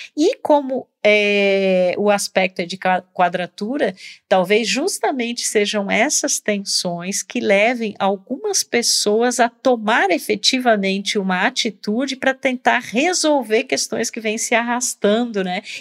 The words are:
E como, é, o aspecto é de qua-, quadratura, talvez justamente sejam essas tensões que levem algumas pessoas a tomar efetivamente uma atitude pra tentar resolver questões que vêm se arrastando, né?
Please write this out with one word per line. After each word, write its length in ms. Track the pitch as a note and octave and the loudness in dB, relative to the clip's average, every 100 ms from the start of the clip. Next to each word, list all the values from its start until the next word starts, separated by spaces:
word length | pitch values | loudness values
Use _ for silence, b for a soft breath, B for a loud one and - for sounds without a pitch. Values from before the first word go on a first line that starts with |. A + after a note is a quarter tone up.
| B - | B 0
E 200 | E4 - | 0 0
como, 500 | - D4 C4 C4 - _ | 2 2 2 -6 -8 _
é, 920 | G#3 G#3 G#3 G3+ G3 G3 F#3+ F#3 F3+ - | 4 4 4 2 4 2 4 2 2 2
o 100 | G#3 | 2
aspecto 500 | G3+ - - F#3+ - | 0 0 0 0 -2
é 60 | E3+ | -8
de 100 | F#3 | -4
qua-, 280 | F#3 F#3 - | 0 0 -2
quadratura, 840 | - F3 F3+ F3 - G#3 C#4+ A#3+ F#3 B B _ | 0 0 0 -6 -8 -6 -2 -2 -4 B B _
talvez 400 | F#3+ F3+ G#3+ A3 | 2 4 2 2
justamente 800 | G#3+ F4 - G#4 C#4 A#3 A#3 - | -2 -2 -2 -2 -2 -4 -4 -2
sejam 440 | A3 G3+ G#3 G3 | 0 0 -2 -2
essas 480 | F#3+ B3+ - D4 - | 0 2 0 -2 -4
tensões 840 | - G#3 G3 - F#3 E3+ F3+ G3+ | -2 -4 -2 -4 -2 -6 -6 -6
que 180 | - A#3+ | -6 -4
levem 540 | A3 G3 A3 B3 A3+ G#3 | 2 2 2 0 -6 -2
algumas 640 | F#3+ G3 - C#4+ G#4+ F#4+ | -2 -2 -6 -8 -4 -4
pessoas 800 | - A#3+ A3+ - - G#3 A#3+ B3 | -2 -2 0 0 2 2 2 2
a 80 | A#3 | 0
tomar 640 | - C4+ B3 G#3 B3 F#4+ | 0 0 0 2 2 2
efetivamente 1080 | E4+ - G#3+ - C4 B3 G#3+ G3 G3 G3 G#3+ | 0 -2 -2 0 0 2 2 2 -2 -2 -2
uma 280 | F#3+ F#3 G#3+ | -2 0 0
atitude 680 | B3+ A#3 - - G#3+ C#4 | 0 -4 -6 -4 -2 -2
pra 200 | C4 C4 | -2 -2
tentar 460 | C4 C4 B3+ - A#3+ | 0 -2 0 0 0
resolver 840 | B3 A3 D#4+ F4+ D#4 C#4+ G#3 G#3+ | -2 -2 0 0 2 2 2 0
questões 460 | C4 C4+ - - A#3 | 0 -4 -4 -4 -4
que 100 | - | -4
vêm 160 | A3 A3 | -6 -4
se 180 | - | 0
arrastando, 880 | A3+ A#3 A#3+ B3 - G3+ G#3+ A#3+ G3+ | 0 0 -2 -4 -2 0 2 0 -2
né? 200 | F#3 F3+ B B | -4 -4 B B